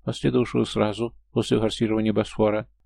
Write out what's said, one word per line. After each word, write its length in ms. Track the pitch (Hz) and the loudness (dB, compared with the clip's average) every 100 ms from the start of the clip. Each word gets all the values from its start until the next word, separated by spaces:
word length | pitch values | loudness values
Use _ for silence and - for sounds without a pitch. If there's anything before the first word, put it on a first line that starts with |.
последовавшего 640 | - - - 123 113 123 | -10 -2 0 0 0 0
сразу 500 | 110 113 107 101 117 - _ | -2 0 0 0 -6 -8 _
после 280 | - 104 117 | -4 0 2
форсирования 560 | 110 - 113 110 110 | 0 0 0 0 0
Босфора, 560 | 107 107 - 110 107 107 _ | 0 -2 0 2 2 -4 _